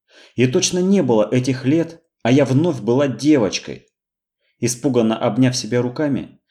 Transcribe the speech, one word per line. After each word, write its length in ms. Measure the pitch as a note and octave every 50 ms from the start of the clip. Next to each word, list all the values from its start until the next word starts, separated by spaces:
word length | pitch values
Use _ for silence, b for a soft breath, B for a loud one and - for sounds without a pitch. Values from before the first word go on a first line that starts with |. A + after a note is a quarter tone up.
| _ b b b b b b
И 100 | - B2
точно 320 | B2+ B2+ F3+ - - E3+ F3+
не 240 | F3+ F#3+ G3+ G3 D3
было 260 | B2+ A#2 A2 G#2 -
этих 360 | B2+ B2+ B2+ C#3 C3 B2+ B2+
лет, 360 | C3 D3+ E3+ D#3+ D#3+ - - _ _ _ _ -
а 100 | A2+ B2+
я 140 | D3 C#3
вновь 340 | B2+ C3 C3+ E3 F3+ D3+ A2+
была 280 | G2+ A2 A#2+ C3+ D3 C#3
девочкой. 760 | A2+ G#2 B2+ D3+ D3+ C3+ G#2+ F2 - - - - C2 B1+ - _ _ _ _ _ _ _ _ _ _ _ _ _ _ _
Испуганно 600 | A#2+ A#2 - - - D3 B2 A#2+ A2+ A2 A2+ -
обняв 360 | A#2+ A#2+ G#2 A#2+ C3 B2+ B2+
себя 280 | - - G#2+ A#2+ B2 A#2+
руками, 580 | B2 B2+ - D#3 C#3+ C3+ F#2 E2 - - _ _ _